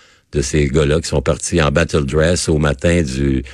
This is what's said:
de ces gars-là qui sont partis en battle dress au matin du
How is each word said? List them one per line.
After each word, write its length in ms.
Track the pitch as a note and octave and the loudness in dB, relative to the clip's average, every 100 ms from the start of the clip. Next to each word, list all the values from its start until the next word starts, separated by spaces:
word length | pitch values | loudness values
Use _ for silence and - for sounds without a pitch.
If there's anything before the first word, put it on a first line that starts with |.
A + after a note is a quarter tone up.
| - _ _ | -20 _ _
de 100 | D2 | -4
ces 240 | C#2 D2+ C#2+ | -2 0 2
gars-là 340 | D#2 C#2+ D#2 | 2 2 0
qui 80 | - | 0
sont 140 | D2 | -2
partis 400 | C2+ D2+ - E2+ | 0 -2 -2 0
en 80 | D2 | 2
battle 340 | D2+ D#2+ E2 | 2 0 0
dress 460 | C2+ D2+ D#2+ F2+ - | 0 0 2 0 0
au 80 | D2+ | 0
matin 420 | D#2 C#2 F2 F2 | 0 0 0 2
du 440 | D2 C2 C#2 C2 B1 | 0 -2 0 -2 -4